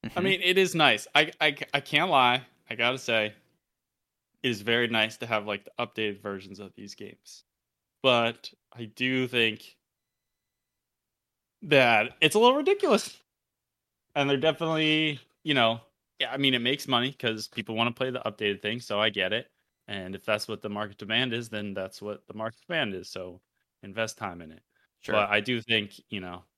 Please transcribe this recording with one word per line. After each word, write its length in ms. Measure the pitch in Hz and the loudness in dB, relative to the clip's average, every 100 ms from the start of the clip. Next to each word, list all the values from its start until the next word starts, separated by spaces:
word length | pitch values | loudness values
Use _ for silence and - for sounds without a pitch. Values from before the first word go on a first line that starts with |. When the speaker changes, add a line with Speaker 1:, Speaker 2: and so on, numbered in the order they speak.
Speaker 1:
I 40 | 113 | -6
Speaker 2:
Mm-hmm. 140 | - | -2
Speaker 1:
mean, 160 | 190 185 | 0 2
it 140 | 175 185 | 4 4
is 160 | 185 | 4
nice. 340 | 170 147 107 - | 6 4 4 4
I, 180 | 143 156 - | 2 2 2
I, 160 | 156 143 - | -2 -2 -4
I 80 | 147 | -4
can't 300 | - 147 180 | 0 0 4
lie. 320 | 143 123 127 123 _ _ | 6 6 4 -2 _ _
I 60 | |
gotta 240 | 117 120 127 | -2 0 0
say, 340 | - 113 107 107 _ _ _ _ _ _ _ _ _ _ | 0 0 0 -4 _ _ _ _ _ _ _ _ _ _
it 80 | 131 | -4
is 100 | 110 | -2
very 260 | 104 117 120 | 0 0 2
nice 300 | 113 110 - | 2 0 -2
to 80 | 117 | -4
have, 200 | 110 104 | -4 -2
like, 180 | 101 | -6
the 60 | - - | -8 -8
updated 420 | 120 - 110 101 | -8 -4 -4 -4
versions 400 | 104 98 95 98 | -8 -10 -12 -16
of 140 | 98 | -18
these 200 | 95 101 | -18 -20
games. 500 | - 104 - - - _ _ _ _ _ _ | -16 -18 -18 -20 -20 _ _ _ _ _ _
But 480 | 131 120 117 113 - _ _ 120 | 4 4 2 -4 -16 _ _ -16
I 80 | |
do 420 | 113 - 127 131 127 | -16 -6 -2 -2 -2
think 480 | 123 113 107 - _ _ _ _ _ _ _ _ _ _ _ _ _ _ _ _ _ _ _ | 0 0 0 -14 _ _ _ _ _ _ _ _ _ _ _ _ _ _ _ _ _ _ _
that 480 | 170 147 123 113 117 - | 2 4 6 4 0 0
it's 140 | 156 | 2
a 40 | 208 | 6
little 180 | 240 269 | 4 4
ridiculous. 580 | 302 403 370 233 - - _ _ _ _ _ _ _ _ _ | 2 2 4 2 0 -14 _ _ _ _ _ _ _ _ _
And 140 | 143 139 | -2 0
they're 80 | 139 | 2
definitely, 800 | 160 151 165 160 156 156 156 143 _ _ | 0 0 -2 0 2 2 0 -4 _ _
you 100 | 156 | -2
know, 260 | 139 113 113 _ _ _ _ | 4 4 2 _ _ _ _
yeah, 120 | 127 | -6
I 60 | 135 | 0
mean, 160 | 139 | 2
it 80 | 127 | 2
makes 260 | 120 143 - | 0 -2 0
money 260 | 123 127 | 0 0
'cause 360 | 143 120 110 - | -2 -4 -4 -8
people 260 | - 110 | -10 -8
wanna 180 | 113 120 | -2 -2
play 180 | 120 131 | -2 -6
the 100 | 127 | -4
updated 400 | - 101 104 101 | -8 -4 -4 -2
thing, 200 | 104 117 | -4 -6
so 200 | 120 104 | -6 0
I 80 | 110 | 0
get 240 | 101 92 | 0 -2
it. 180 | 107 - _ _ _ - | -2 -6 _ _ _ -14
And 260 | 101 92 | -12 -10
if 100 | 95 - | -12 -2
that's 200 | 104 - | -2 -2
what 120 | 107 | -8
the 60 | 110 | -8
market 300 | 101 104 101 | -6 -8 -10
demand 340 | 104 113 127 | -2 -2 0
is, 160 | 117 117 | -4 -6
then 240 | 107 104 | -8 -8
that's 300 | 98 95 - | -8 -8 -10
what 240 | 104 104 _ | -12 -12 _
the 80 | |
market 260 | 104 110 - _ | -10 -10 -10 _
demand 260 | 165 123 | -4 -4
is, 160 | 95 90 | -6 -10
so 320 | - 92 90 _ _ _ _ | -12 -12 -16 _ _ _ _
invest 360 | 101 98 110 - | -14 -6 -6 -6
time 240 | 104 87 | -10 -10
in 80 | 80 | -16
it. 100 | 82 _ _ _ _ | -20 _ _ _ _
Speaker 2:
Sure. 140 | - | 0
Speaker 1:
But 160 | 104 101 | 2 4
I 100 | 104 | 0
do 200 | 107 120 | 0 -4
think, 300 | 110 113 104 - _ | 0 -2 -2 -12 _
you 100 | 104 | -10
know 240 | 90 87 _ | -10 -14 _